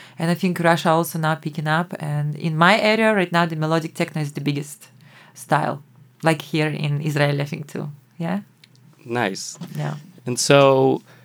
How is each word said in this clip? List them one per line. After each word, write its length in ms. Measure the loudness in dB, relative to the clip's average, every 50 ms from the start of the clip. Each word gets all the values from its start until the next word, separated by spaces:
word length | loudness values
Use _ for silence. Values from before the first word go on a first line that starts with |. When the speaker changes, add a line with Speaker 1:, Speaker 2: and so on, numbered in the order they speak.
| -20 -20 -8 -4
Speaker 1:
And 100 | -2 -2
I 60 | 0
think 240 | 0 0 -2 0 2
Russia 300 | 2 4 4 4 4 2
also 280 | 2 2 2 0 -2 -2
now 160 | -2 -2 -2
picking 320 | -2 -4 -8 -8 -6 -4 -2
up. 280 | 0 0 -2 -4 -6 -8
And 380 | -6 -4 -4 -2 -2 -4 -4
in 200 | -4 -4 -4 0
my 240 | 4 6 6 6 6
area 360 | 4 4 4 4 4 2 2
right 160 | 2 0 2
now, 160 | 2 0 0 0
the 80 | 0
melodic 400 | -2 0 0 0 0 0 -2 -4
techno 260 | -4 -4 -4 -2 -4
is 120 | -6 -6 -6
the 80 | -4
biggest 480 | -4 -2 -2 -2 -6 -10 -14 -18 -20 -20 -20 -20 -20 -20 -20 -20 -20 -20 _
style. 480 | -20 -4 0 0 0 0 -2 -4 -6 -10 _ _ -20 -20 -20 _ _
Like 200 | 0 0 0 0
here 260 | -2 -4 -2 0 0 0
in 340 | -2 -4 -4 -2 -2 -2
Israel, 400 | -2 -2 0 0 0 0 0 -2
I 40 | -4
think 200 | -6 -8 -10 -12
too. 240 | -10 -10 -10 -10 -10 -12 -16 _ _ _ -8
Yeah? 220 | -6 -4 -4 -6 -6 -10 _ _ -20 _ _ _ _ -20 _ _ -12
Speaker 2:
Nice. 520 | -6 -4 -2 -2 -2 -4 -6 -10 -12 -14 -14 -16 -12 -10
Speaker 1:
Yeah. 200 | -8 -6 -6 -8 -10 -14 -20 -20 -14 -8
Speaker 2:
And 120 | -6 -4 -4
so, 640 | 2 4 6 6 8 6 6 6 4 4 2 0 -4 -10 -20 -20 -20